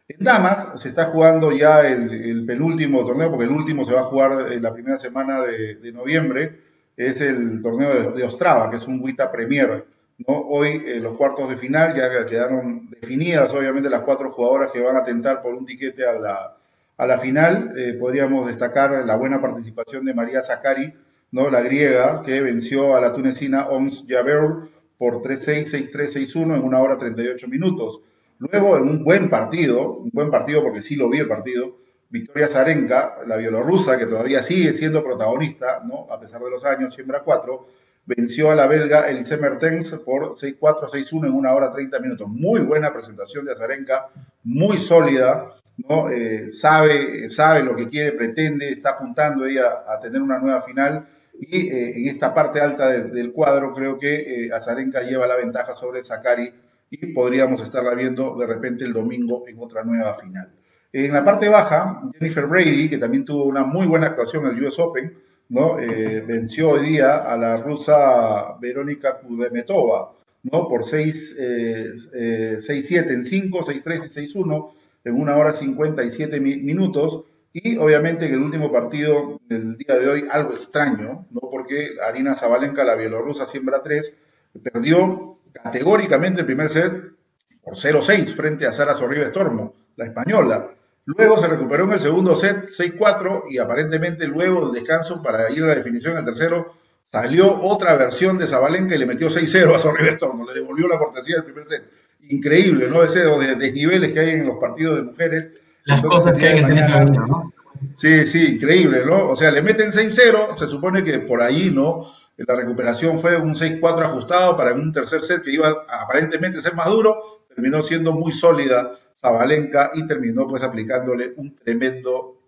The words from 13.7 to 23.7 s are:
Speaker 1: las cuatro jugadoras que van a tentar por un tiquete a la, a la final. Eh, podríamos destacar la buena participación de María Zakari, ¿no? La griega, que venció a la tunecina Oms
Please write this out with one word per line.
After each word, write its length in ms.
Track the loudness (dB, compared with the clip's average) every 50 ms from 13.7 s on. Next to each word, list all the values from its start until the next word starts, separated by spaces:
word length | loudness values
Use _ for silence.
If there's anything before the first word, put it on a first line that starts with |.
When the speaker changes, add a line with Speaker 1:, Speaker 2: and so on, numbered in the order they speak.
| -2 -2 -2 -2
Speaker 1:
las 120 | -2 -2
cuatro 320 | 0 -2 -2 -2 -2 -8 -4
jugadoras 380 | -2 0 2 2 2 0 -2 -2
que 80 | -2
van 160 | -2 0 0
a 80 | 0 0
tentar 360 | -2 -4 -2 0 -2 -2 -2
por 140 | -4 -8 -8
un 100 | -8 -10
tiquete 400 | -14 -12 -10 -10 -10 -6 -4 -2
a 80 | -2 -2
la, 420 | -2 -4 -6 -6 -8 -10 -12 -16 _ _ _ _ _ _ _ _
a 100 | -4 0
la 120 | 0 0 0
final. 560 | 0 0 2 4 6 4 4 2 -2 -6 -8
Eh, 160 | -6 -6 -6 -6
podríamos 560 | -4 -4 -2 0 0 0 0 0 -2 -2 -4
destacar 560 | -4 -4 -4 -2 2 2 2 2 2 0 0
la 100 | 0 0
buena 240 | 0 0 -2 -2 -2
participación 640 | -2 -4 -6 -6 -12 -12 -10 -12 -10 -10 -10 -8 -6
de 100 | -4 -4
María 280 | -4 -4 -2 -4 -4 -4
Zakari, 520 | -4 -6 -4 -2 -2 -2 -2 -4 -8 -10 _ _ _ _ _ _ _
¿no? 180 | -2 -2 0 2
La 120 | 2 2
griega, 640 | 2 2 0 2 2 4 4 4 2 2 0 -2 -4
que 180 | -4 -2 -2
venció 560 | 0 -2 -2 -4 -4 -2 -2 0 2 4 4
a 40 | 4
la 120 | 2 0 -2
tunecina 560 | -2 -2 -2 -2 -2 -4 -2 -2 -2 -2
Oms 360 | -2